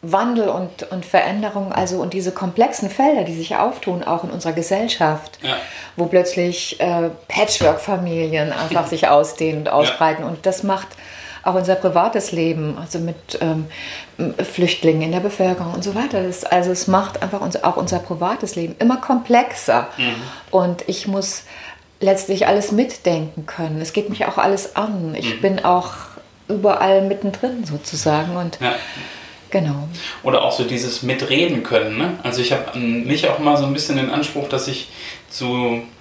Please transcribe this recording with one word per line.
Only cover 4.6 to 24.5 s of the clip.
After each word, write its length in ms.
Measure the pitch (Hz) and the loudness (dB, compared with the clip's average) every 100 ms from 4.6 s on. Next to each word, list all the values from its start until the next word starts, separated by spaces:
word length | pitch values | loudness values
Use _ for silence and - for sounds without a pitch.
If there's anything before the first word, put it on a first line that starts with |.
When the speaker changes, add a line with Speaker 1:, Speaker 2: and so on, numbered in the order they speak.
| 165 190 226 - 160 156 - - | 0 0 0 2 2 2 -6 -10
Speaker 2:
Ja. 140 | 135 131 - - - - | -6 -4 -6 -14 -16 -4
Speaker 1:
wo 120 | 170 | 4
plötzlich, 720 | 185 180 - 175 175 - - | 4 4 2 0 -2 -8 -2
äh, 280 | 156 170 165 160 - | 0 2 0 -4 -6
Patchwork-Familien 1200 | - - - 165 156 - 190 175 165 160 156 151 | 0 0 4 4 2 0 -2 0 0 0 0 0
einfach 360 | - 160 170 170 | -2 0 0 0
Speaker 2:
<laughs> 0 | |
Speaker 1:
sich 200 | 160 160 | 2 6
ausdehnen 520 | 147 151 - 160 151 | 6 6 0 -2 0
und 60 | 151 | 0
Speaker 2:
Ja. 60 | |
Speaker 1:
ausbreiten. 500 | 139 147 - 160 160 156 | 2 2 4 2 2 -4
Und 200 | 165 190 | -2 -2
das 160 | 185 | 0
macht 240 | 202 190 - - - - - - | 0 -2 -4 -18 -18 -18 -16 -4
auch 100 | - | 0
unser 220 | 185 180 185 | 2 4 4
privates 560 | 185 170 196 233 - | 4 4 4 2 -2
Leben, 460 | 170 165 160 151 - | 0 0 0 -2 -4
also 180 | 165 170 | -6 -4
mit, 380 | 165 165 - - | -4 -6 -8 -2
ähm, 260 | 165 160 156 - - - - - 170 - - | 0 0 -2 -8 -12 -12 -16 -6 -4 -2 -6
Flüchtlingen 480 | - 175 - 165 160 | 2 2 4 4 4
in 80 | 156 | 2
der 80 | 175 | -2
Bevölkerung 540 | 196 202 185 185 170 | -2 0 0 0 -4
und 100 | 175 | -4
so 120 | 185 202 | -4 -2
weiter. 280 | 277 208 | -2 -2
Das, 200 | 185 180 | -2 -4
also 280 | - 180 180 | 2 2 4
es 160 | 180 - | 0 4
macht 340 | 190 196 - | 2 2 -4
einfach 180 | 185 196 | -4 -4
uns, 220 | 185 175 | -2 0
auch 140 | - - | 0 0
unser 220 | 180 180 | 0 -2
privates 560 | - 165 180 233 196 - | -4 -2 -2 -2 -4 -4
Leben 200 | 165 - | -6 0
immer 180 | 226 247 | 2 2
komplexer. 920 | - 247 233 240 247 - - 117 120 - | 2 0 4 4 4 -2 2 2 2 -2
Speaker 2:
Mhm. 180 | 123 113 131 - - | -2 -2 -8 -14 0
Speaker 1:
Und 320 | 185 180 175 - | 2 2 -2 -4
ich 200 | 185 208 | -4 -2
muss 360 | 196 196 - - - - - _ _ | -2 -2 -6 -12 -18 -18 -20 _ _
letztlich 480 | 196 190 190 190 - | 2 4 2 2 4
alles 240 | 202 202 | 4 2
mitdenken 720 | 208 247 - - 165 156 - 151 | 2 2 0 0 0 -2 -8 -12
können. 340 | - 165 156 | -6 -4 -4
Es 120 | 165 | -2
geht 160 | - 208 | -2 -4
mich 160 | 190 - | -2 -2
auch 120 | - | 2
alles 380 | - | 2